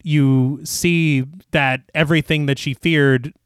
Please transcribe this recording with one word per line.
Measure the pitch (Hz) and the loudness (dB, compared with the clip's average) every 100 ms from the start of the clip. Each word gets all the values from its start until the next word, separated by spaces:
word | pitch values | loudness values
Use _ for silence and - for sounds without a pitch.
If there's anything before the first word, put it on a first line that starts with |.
you | - 147 135 131 127 147 | -2 2 4 2 0 -4
see | 160 - 175 170 160 139 131 180 _ | -10 -2 0 0 0 -2 -4 -12 _
that | 156 135 131 - | -2 -2 -4 -6
everything | 151 151 165 - 156 143 | -4 0 0 0 -2 -2
that | 139 | -4
she | - | -6
feared | 127 170 156 139 131 135 - | -4 0 2 4 2 -2 -16